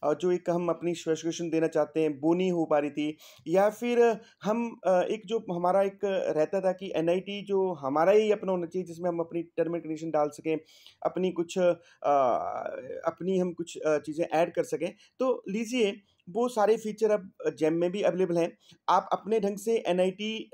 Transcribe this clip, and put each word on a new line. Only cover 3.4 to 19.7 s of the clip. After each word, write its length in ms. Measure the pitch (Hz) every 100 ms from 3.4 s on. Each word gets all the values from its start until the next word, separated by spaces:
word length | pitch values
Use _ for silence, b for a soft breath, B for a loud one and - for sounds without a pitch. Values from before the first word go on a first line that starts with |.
| -
या 220 | 180 202
फिर 500 | 208 240 240 233 220 B B
हम, 360 | 190 226 233 - 185
अ, 160 | 185
एक 200 | 160 214 185
जो 200 | 226 -
हमारा 300 | 175 175 190
एक 160 | 196 196
रहता 560 | 202 190 - 151 156 196
था 120 | 185
कि 200 | 185 190 -
एनआईटी 460 | 165 185 185 202
जो 300 | 202 196 190
हमारा 400 | 160 139 147 170
ही 200 | 214 214
अपना 200 | 208 190
होना 140 | 180 170
चाहिए, 200 | 185 170
जिसमें 240 | 165 175
हम 100 | 170
अपनी 220 | 165 170
टर्म 320 | 170 - 165
एंड 100 | 170
कंडीशन 260 | 156 156 165
डाल 180 | 151 147
सकें, 300 | 139 151 156 - B B B -
अपनी 260 | - 185
कुछ, 260 | 170 170 190
अ, 160 | 175 170 b b - 143 131 90 87 117 - - 131 - 165
अपनी 320 | 165 175 190
हम 140 | 180
कुछ, 260 | 165 170 -
अ, 200 | 156 151
चीज़ें 280 | 147 151 170
ऐड 220 | 156 170
कर 100 | 170
सकें। 300 | 147 147 170 - b -
तो 240 | 262 - -
लीजिए, 540 | 202 220 247 202 208 _ _ -
वो 180 | 180 240
सारे 280 | 247 202 226
फीचर 340 | 214 214 214
अब 220 | 208 185 - 156 135
जेम 160 | 156
में 160 | 165 175
भी 120 | 196
अवेलेबल 360 | 175 175 185 170
हैं। 200 | 165 - b b -
आप 200 | 180 -
अपने 280 | - 185 220
ढंग 180 | 196 208
से 260 | 226